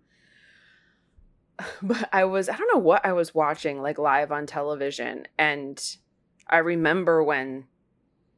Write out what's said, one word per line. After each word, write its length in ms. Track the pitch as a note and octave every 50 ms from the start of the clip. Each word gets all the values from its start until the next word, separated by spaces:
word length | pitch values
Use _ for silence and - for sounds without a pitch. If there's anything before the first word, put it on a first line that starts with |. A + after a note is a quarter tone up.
| _ _ _ _ _ _ _ _ _ _ _ _ _ _ _ _ _ _ _ _ _ _ _ _ _ _ _ _ _ _ _ -
<laughs> 220 | - - - -
but 280 | G3+ G3 A#3 A3 A3 -
I 140 | F#3+ F#3+ F#3+
was, 240 | F#3+ F#3+ F#3+ F#3+ -
I 80 | G#3+
don't 160 | - G4+ A#4+ A4
know 60 | C4+
what 260 | F#3 D#3+ F#3 - -
I 80 | F#3+ F3+
was 200 | F3 E3+ - -
watching, 480 | D#3+ D3+ D3 D#3 - - D3+ C#3+ C#3
like, 160 | C3+ D3 D3
live 340 | C#3+ D3+ C#3+ C3+ C#3+ D3 D3
on 140 | D3 D3 D3
television, 840 | C#3+ - D3+ C#3+ D3 D3+ C#3 C#3 C#3+ C#3 - A#2+ A#2+ - C3+ - - _
and 440 | - D#3 D3+ C#3+ C#3+ C#3 C#3 C#3 - - - - - _ _ _ _ _ _ _ _ _
I 100 | - D#3+
remember 680 | E3+ D#3+ E3+ F3 E3+ D#3+ D3+ E3 F#3+ F3+ E3 E3 D#3+ D#3
when 420 | D3 D3 C3+ C3 C3+ C3 C3+ C3 _ _ _ _ _ _ _ _ _ _ _ _ _ _